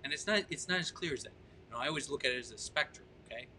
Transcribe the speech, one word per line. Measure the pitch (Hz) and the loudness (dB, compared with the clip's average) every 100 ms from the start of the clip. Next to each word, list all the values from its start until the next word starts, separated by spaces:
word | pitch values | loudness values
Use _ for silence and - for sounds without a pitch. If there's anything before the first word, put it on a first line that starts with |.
And | 139 | -4
it's | 147 - | -4 4
not, | 185 170 | 4 4
it's | 151 - | -4 0
not | 180 | 2
as | 170 | 2
clear | - 170 | -2 -2
as | 131 | -2
that. | - - - - - | -4 -14 -20 -20 -10
You | 117 | -2
know, | |
I | 139 | 0
always | 151 135 | 0 0
look | 139 135 | 2 2
at | |
it | 123 | 2
as | 110 | -2
a | 110 | -8
spectrum, | - 151 147 - - - - | -2 2 0 -2 -18 -20 -10
okay? | 113 127 | -10 -10